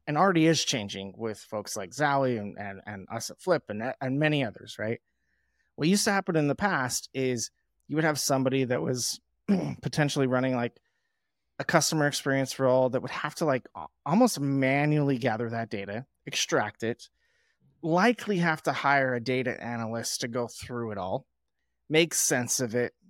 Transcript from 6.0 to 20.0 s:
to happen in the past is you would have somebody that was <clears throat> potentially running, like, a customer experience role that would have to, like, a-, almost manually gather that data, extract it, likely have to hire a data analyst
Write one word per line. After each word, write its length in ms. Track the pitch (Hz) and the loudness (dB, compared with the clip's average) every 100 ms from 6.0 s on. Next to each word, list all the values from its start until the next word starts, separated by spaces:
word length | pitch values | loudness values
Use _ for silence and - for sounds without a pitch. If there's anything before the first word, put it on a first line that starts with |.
to 80 | 226 | 2
happen 240 | 196 190 160 | 0 2 2
in 140 | 147 | 2
the 60 | 139 | 0
past 520 | 202 160 123 - - | 0 0 -2 -4 -6
is 360 | 135 131 120 - _ _ _ - | -2 0 0 -4 _ _ _ -6
you 80 | 147 | 0
would 80 | |
have 160 | 156 143 | 0 0
somebody 460 | - 135 131 135 123 | 0 2 2 0 0
that 160 | 123 | 0
was 400 | 143 127 113 - _ _ - | -2 -2 -4 -6 _ _ 0
<clears throat> 340 | 190 147 - | 0 0 -6
potentially 460 | 135 - 147 147 131 | -6 0 0 2 2
running, 260 | 127 131 | 2 0
like, 200 | 127 120 _ _ _ _ _ _ _ _ - | 0 -2 _ _ _ _ _ _ _ _ -10
a 40 | |
customer 440 | 139 165 - 160 147 | 2 2 4 2 2
experience 520 | - 143 135 131 - | 0 0 0 0 0
role 300 | 131 127 131 | 4 4 4
that 120 | 120 | 0
would 100 | 95 | -4
have 240 | - 151 - | -6 -6 -2
to, 100 | 160 | 0
like, 220 | 131 - - | 0 -2 -14
a-, 100 | 76 _ 139 | -14 _ 0
almost 340 | 185 247 - | 4 4 4
manually 800 | 139 139 131 139 147 151 143 127 | 0 2 4 4 4 4 4 2
gather 300 | 123 110 117 | 0 -2 -4
that 180 | 117 113 | -4 -6
data, 340 | 104 98 107 131 _ - | -6 -6 -8 -10 _ -8
extract 580 | - - 156 104 - | -4 0 0 0 -4
it, 240 | 113 117 - _ _ _ _ _ _ _ | -6 -6 -10 _ _ _ _ _ _ _
likely 580 | 160 170 220 240 - 185 | 0 4 4 2 0 0
have 220 | 175 156 | 2 0
to 100 | - | -2
hire 400 | 131 139 139 131 | 0 4 4 4
a 80 | 123 | 0
data 420 | 117 127 123 - | 0 0 0 -4
analyst 580 | 117 117 113 117 | -6 -6 -4 -6